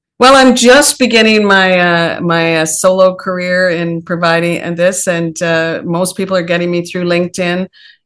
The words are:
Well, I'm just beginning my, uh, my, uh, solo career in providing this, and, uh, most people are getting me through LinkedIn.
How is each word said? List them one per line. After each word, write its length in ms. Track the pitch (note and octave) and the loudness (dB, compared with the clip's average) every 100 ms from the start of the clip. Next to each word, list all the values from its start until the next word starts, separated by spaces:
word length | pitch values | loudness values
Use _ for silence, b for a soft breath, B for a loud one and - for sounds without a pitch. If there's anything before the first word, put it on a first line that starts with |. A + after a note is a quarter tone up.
| _ _ | _ _
Well, 160 | B3+ C4+ | 4 6
I'm 200 | C4 B3 | 4 4
just 440 | A#3+ C4+ D4 - | 4 4 4 0
beginning 460 | B3 A3+ A3 G#3+ G#3 | 0 2 2 2 2
my, 340 | G3 F#3 F3+ | 2 2 2
uh, 420 | F3 E3+ E3 - | 2 0 -2 -4
my, 360 | E3+ E3 E3 D#3+ | -2 0 0 0
uh, 80 | D#3+ | -2
solo 500 | - F#3+ F#3 F#3 F#3 | 0 0 4 2 2
career 540 | F#3+ F3+ F3+ F3+ F#3 | -6 -6 -2 0 0
in 320 | D#3+ E3+ E3 | -2 -4 -6
providing 760 | E3+ E3+ E3+ E3 E3+ E3+ - E3+ | -6 -4 0 0 0 -4 -6 -2
this, 320 | F3+ G3 - | -2 0 -4
and, 340 | E3+ E3 D#3+ | -4 -4 -4
uh, 400 | E3+ E3 E3 E3 | -2 -2 -2 -6
most 340 | F3 E3+ F3+ - | -6 -4 -4 -4
people 180 | F#3+ F#3 | -4 -4
are 80 | |
getting 260 | E3+ F3 F3 | -2 -2 -2
me 160 | F3 F3 | -4 -4
through 200 | F3+ F3+ | -6 -2
LinkedIn. 600 | F3 F3+ - F3 F3+ F#3 b b b | -2 -2 -4 -4 -4 -6 b b b